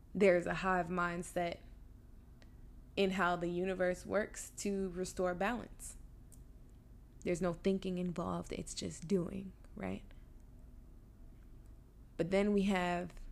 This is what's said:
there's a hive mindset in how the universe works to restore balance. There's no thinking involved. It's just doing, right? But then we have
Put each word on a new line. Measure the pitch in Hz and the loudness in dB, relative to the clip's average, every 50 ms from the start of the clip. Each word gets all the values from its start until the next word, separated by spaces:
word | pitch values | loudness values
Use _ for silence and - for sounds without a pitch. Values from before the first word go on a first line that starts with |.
| - - - | -18 -6 2
there's | 185 202 196 175 175 170 | 6 8 8 8 8 6
a | 175 175 | 2 -2
hive | 156 170 190 185 180 175 165 | 0 2 4 4 4 2 2
mindset | 185 180 175 175 170 175 175 - - 175 175 170 - - - - - - - - - - - - - - - - - - - - - - - - - - - - - | 0 0 0 0 0 -2 -4 -2 -2 0 0 0 -2 -6 -10 -16 -16 -16 -16 -18 -18 -18 -18 -18 -18 -18 -18 -20 -20 -20 -20 -18 -18 -16 -16 -16 -16 -16 -16 -6 2
in | - 196 190 | 4 4 4
how | 190 190 180 175 180 | 4 4 4 4 4
the | 170 170 170 | 2 0 0
universe | 175 175 185 190 185 185 185 180 180 175 - | 0 0 0 0 2 2 2 2 2 0 -2
works | - 190 196 220 - - - - - - - | 0 2 2 2 0 -4 -10 -12 -10 -10 -4
to | - 208 202 190 190 190 170 | -2 0 0 0 0 -2 -2
restore | 180 185 185 - - 185 180 180 | -2 -4 -4 0 0 2 2 2
balance. | 175 190 208 247 233 - - - - - - - - - - - - - - - - - - - - - - - - - - - - - - - - - | 2 2 2 2 0 -4 -8 -12 -12 -12 -12 -12 -12 -16 -16 -16 -18 -18 -18 -18 -18 -18 -18 -18 -18 -18 -18 -18 -20 -18 -18 -18 -18 -18 -18 -18 -6 0
There's | 175 180 160 | 0 2 4
no | 180 175 170 165 | 4 2 2 2
thinking | - 196 196 190 - 190 185 180 | 4 4 4 4 2 -2 -2 0
involved. | 180 180 170 - 175 185 175 170 175 - | 0 0 0 -2 0 0 0 -2 -2 -4
It's | - - 175 - - | -6 -6 -6 -6 -6
just | - 202 180 156 - - 160 | -6 -6 -6 -6 -6 0 2
doing, | 202 185 170 - - 190 196 190 - - - - - | 4 4 4 2 -4 -6 -8 -8 -10 -14 -16 -14 -10
right? | 214 196 185 190 - - - - - - - - - - - - - - - - - - - - - - - - - - - - - - - - - - - - - - - - - - - - | -6 -4 -4 -4 -6 -8 -12 -16 -16 -16 -16 -16 -16 -16 -16 -16 -18 -16 -16 -16 -16 -18 -18 -18 -18 -18 -20 -18 -18 -16 -16 -16 -18 -18 -18 -18 -18 -16 -16 -18 -18 -18 -20 -20 -20 -20 -16 -2
But | - 170 165 | -2 0 4
then | 190 196 202 208 | 6 6 6 8
we | 208 202 | 6 6
have | 190 202 196 180 180 175 175 175 180 170 - - - - | 6 6 6 6 4 4 2 2 0 -2 -6 -10 -10 -10